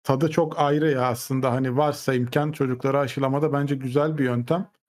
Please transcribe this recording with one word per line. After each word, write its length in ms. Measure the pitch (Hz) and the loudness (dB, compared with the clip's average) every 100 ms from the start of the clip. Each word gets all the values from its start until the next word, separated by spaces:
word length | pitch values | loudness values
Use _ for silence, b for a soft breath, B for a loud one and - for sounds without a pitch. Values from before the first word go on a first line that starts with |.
tadı 260 | - 135 160 | 0 2 2
çok 300 | 160 156 160 | 2 0 2
ayrı 320 | 143 151 156 | 2 2 2
ya 100 | 135 123 | 2 0
aslında. 440 | 120 - 135 127 | -2 -4 -2 0
Hani 260 | 127 131 127 | 0 0 0
varsa 360 | 151 143 - | 0 0 -2
imkan 380 | 127 123 147 147 | 0 0 0 -2
çocuklara 480 | 151 135 123 135 139 | -2 -2 -2 0 0
aşılamada 540 | 131 143 135 139 151 | 0 -2 -2 0 0
bence 220 | 139 143 139 | 0 -2 -4
güzel 420 | 131 135 151 156 | -2 0 0 0
bir 60 | |
yöntem. 460 | 127 120 120 165 - _ | 0 0 0 -2 -4 _